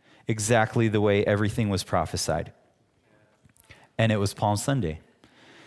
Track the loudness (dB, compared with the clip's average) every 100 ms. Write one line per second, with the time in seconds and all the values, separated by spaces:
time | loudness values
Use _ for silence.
0 | _ _ -6 -4 2 2 2 2 2 2
1 | 2 2 2 2 0 -2 -2 -2 -2 -2
2 | -2 -4 -4 -4 -6 -16 _ _ _ _
3 | _ _ _ _ _ _ -20 -20 _ -2
4 | 0 2 -2 -2 0 0 -2 -2 -4 -8
5 | _ _ -20 _ -20 -20